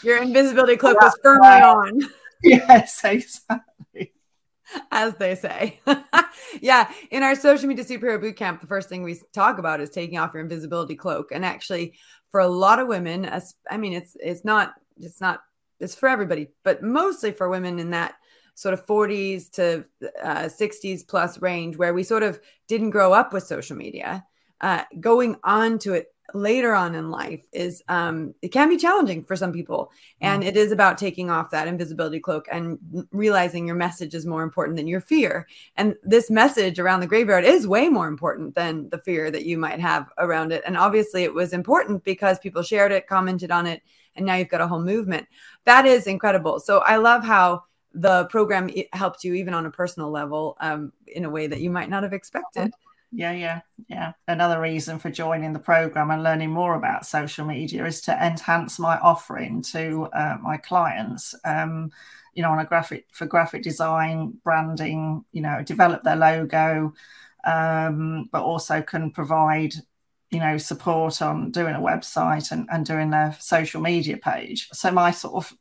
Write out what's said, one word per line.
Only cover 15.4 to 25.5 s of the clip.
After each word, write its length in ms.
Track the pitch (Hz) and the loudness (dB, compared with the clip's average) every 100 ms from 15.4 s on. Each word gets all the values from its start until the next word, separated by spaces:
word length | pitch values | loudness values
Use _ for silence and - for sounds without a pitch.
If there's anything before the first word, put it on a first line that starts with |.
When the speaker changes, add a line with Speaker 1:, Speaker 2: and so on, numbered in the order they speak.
| _ _ _ _ | _ _ _ _
Speaker 1:
it's 160 | 180 - | -12 0
for 140 | 262 | 0
everybody, 400 | 247 185 160 143 _ | 2 -2 -4 -6 _
but 200 | 190 - | -2 -2
mostly 480 | 208 277 381 330 214 | -2 0 0 -2 -6
for 180 | 202 185 | -4 -4
women 300 | 185 180 175 | -4 -4 -6
in 100 | 170 | -6
that 240 | 170 170 - _ _ _ - | -4 -6 -10 _ _ _ -8
sort 180 | - | -4
of 120 | 190 - | -4 -2
forties 640 | 208 202 208 196 190 - | 0 0 -2 -4 -6 -8
to, 340 | - 175 165 - _ 127 - | -2 -2 -2 -8 _ -16 -10
uh, 240 | - 156 160 | -6 -6 -6
sixties 540 | - 208 - 196 180 | -4 -6 -6 -10 -10
plus 380 | - 190 170 - | -4 -2 -2 -4
range 360 | 180 170 170 156 | -4 -4 -8 -4
where 160 | 175 | -2
we 100 | 175 | -2
sort 200 | 185 220 | -2 -2
of 160 | 208 170 _ _ - | -2 -4 _ _ -6
didn't 240 | 220 220 | -4 0
grow 220 | 208 190 | 2 6
up 200 | 202 262 | 4 2
with 100 | 196 | -4
social 320 | - - - 139 | -6 -8 -10 -12
media. 460 | - - - 185 - _ _ - | -12 -10 -10 -10 -14 _ _ -6
Uh, 220 | 196 175 - 165 | -4 -4 -6 -6
going 360 | 220 233 247 - | 2 2 2 -2
on 360 | - | 0